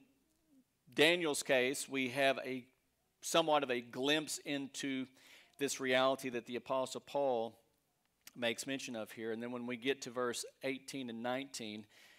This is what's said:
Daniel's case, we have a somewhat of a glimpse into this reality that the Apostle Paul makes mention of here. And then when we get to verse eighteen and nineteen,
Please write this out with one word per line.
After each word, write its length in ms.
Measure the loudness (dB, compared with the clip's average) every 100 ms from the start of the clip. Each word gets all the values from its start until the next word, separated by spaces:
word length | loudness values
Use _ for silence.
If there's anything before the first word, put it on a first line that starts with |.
| _ _ _ _ _ _ _ _ _
Daniel's 520 | 6 6 8 2 0
case, 440 | 4 4 4 0 -4
we 200 | -2 -2
have 320 | 2 2 2
a 220 | -4 -8 -10 _ _ _ _ _
somewhat 420 | 2 2 6 4
of 60 | 4
a 80 | -2
glimpse 580 | -2 -2 2 2 0 -6
into 600 | -4 -4 -4 -6 -4 -4 -6 _ -20 -20 _ -6
this 220 | -4 -2
reality 480 | 4 6 6 2 -2
that 180 | -6 -4
the 80 |
Apostle 460 | -8 -2 -2 -2 -6
Paul 580 | -4 0 2 0 -2 -8 _ _ _ _ _ _ -20 -4
makes 320 | -2 -2 -4
mention 260 | -6 -6
of 160 | -8 -8
here. 220 | -8 -6
And 100 | -4
then 80 | -6
when 160 | -6 -6
we 100 | -2
get 260 | -2 -2
to 80 | -4
verse 340 | -4 -2 -4 -8 _
eighteen 480 | -6 -6 -8 -8 -8
and 140 | -6
nineteen, 600 | -4 -4 -6 -10 -8 -10 -14 -20 -20